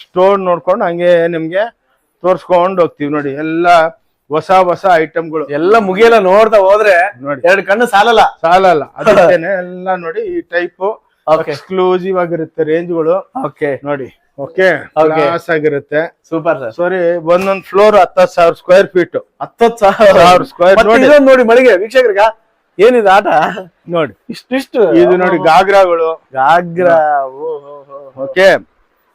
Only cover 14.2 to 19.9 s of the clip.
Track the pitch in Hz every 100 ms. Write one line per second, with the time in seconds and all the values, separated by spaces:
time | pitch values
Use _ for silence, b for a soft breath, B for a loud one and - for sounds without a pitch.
14.2 | _ - 139 - 185 147 - 156 156 160
15.2 | 143 165 - 160 151 143 - 147 165 _
16.2 | _ 160 165 147 117 170 175 185 170 175
17.2 | 160 180 190 190 - 196 214 208 175 185
18.2 | 180 180 170 160 - 185 190 180 165 -
19.2 | _ _ 143 - 233 233 196